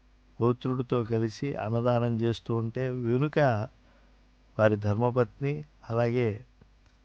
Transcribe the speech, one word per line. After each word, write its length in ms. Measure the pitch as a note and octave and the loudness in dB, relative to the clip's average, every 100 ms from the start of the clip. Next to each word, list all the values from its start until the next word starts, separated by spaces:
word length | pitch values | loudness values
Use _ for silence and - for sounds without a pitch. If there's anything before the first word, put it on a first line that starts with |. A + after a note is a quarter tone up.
| _ _ _ - | _ _ _ 0
పౌత్రుడితో 640 | A#2 B2 B2+ B2+ B2 B2 | 0 0 -2 -4 -2 -2
కలిసి 500 | A2 A2+ A2+ - C#3 | 0 -2 -2 -4 -6
అన్నదానం 640 | - G#2 A#2 B2 A#2+ A#2+ A2+ | -6 -2 0 2 2 2 0
చేస్తూ 360 | A#2 A2+ - A2+ | 0 -2 -4 -4
ఉంటే 340 | A2+ C3 C3 | -2 -4 -4
వెనుక 800 | B2+ A#2 B2+ D3+ D#3 C#3 G#2 A2 - - _ _ _ _ _ _ - | -2 0 0 2 2 2 2 -4 -10 -20 _ _ _ _ _ _ 2
వారి 180 | G#2+ G#2 | 4 4
ధర్మపత్ని, 880 | G#2 G#2 B2 B2 A#2 - C#3 D3+ D3+ _ - | 0 0 2 2 -2 -4 -6 -6 -10 _ -4
అలాగే 540 | A#2 A#2+ B2 A2+ G2+ - _ - _ _ _ | -2 0 0 -2 -4 -12 _ -20 _ _ _